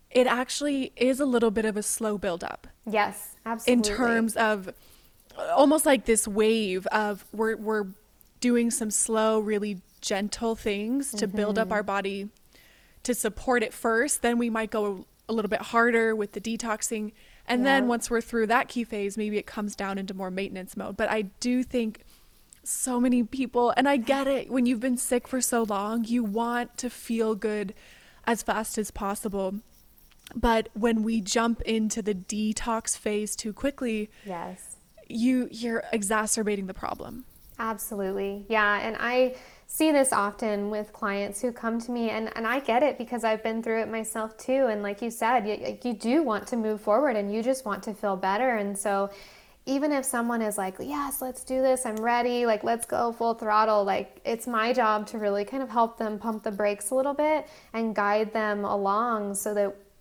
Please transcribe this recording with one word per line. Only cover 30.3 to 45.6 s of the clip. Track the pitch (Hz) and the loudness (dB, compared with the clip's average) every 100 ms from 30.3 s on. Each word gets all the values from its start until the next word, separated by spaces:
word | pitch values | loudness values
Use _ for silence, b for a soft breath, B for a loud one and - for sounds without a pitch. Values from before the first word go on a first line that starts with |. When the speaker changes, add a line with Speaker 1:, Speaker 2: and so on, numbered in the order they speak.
| 233 | -2
Speaker 1:
But | 233 226 220 | 2 2 0
when | 214 233 226 | 0 2 2
we | 214 226 | 0 0
jump | 185 240 233 226 | 0 0 2 0
into | - 220 220 233 | 0 0 0 -2
the | 208 | -2
detox | 190 180 208 214 220 - 226 - - | -4 -4 -2 -2 -2 -2 -2 -2 -4
phase | 214 208 208 - | -2 -2 -2 -6
too | 220 | -8
quickly, | 196 269 277 247 220 214 - 202 | -4 -4 -2 -2 -2 -4 -10 -10
Speaker 2:
Yes. | 175 180 185 - - _ - - | -8 -8 -12 -16 -20 _ -20 -10
Speaker 1:
you, | 233 247 254 247 | 0 2 2 0
you're | 226 233 226 - | -6 -4 -4 -2
exacerbating | 226 202 220 214 - 214 202 190 | -2 2 0 2 0 0 -2 -4
the | 190 | -8
problem. | - - - - 254 - - - | -8 -8 -10 -14 -16 -20 -18 -8
Speaker 2:
Absolutely. | 226 214 - 202 190 196 196 202 202 | -6 -6 -6 -6 -4 -4 -4 -6 -2
Yeah. | 220 208 208 | 2 4 2
And | 226 220 | -2 -4
I | 233 247 254 254 B B B | 0 2 2 0 B B B
see | - 320 | 2 4
this | 294 277 | 4 4
often | - 202 202 220 202 202 | 2 0 -2 -2 -2 -2
with | 214 214 | -4 -6
clients | - 208 202 202 202 | -6 -4 -2 -4 -4
who | 247 | -4
come | 233 233 233 | -4 -4 -4
to | 233 | -4
me, | 240 226 | -2 -2
and, | 220 220 - | -2 -4 -4
and | 226 | -2
I | 262 | 0
get | 277 233 | 2 2
it | 294 - | 2 0
because | 233 240 | -4 -2
I've | 220 220 | 0 0
been | 226 226 | -2 -2
through | 226 226 | -2 -2
it | 214 | -2
myself | 220 220 226 220 - | -4 -6 -6 -6 -6
too. | - 262 254 | 0 2 4
And | 208 | 2
like | 202 202 | -4 -4
you | 233 | -6
said, | 226 226 247 208 | -2 2 2 2
you, | 208 | -4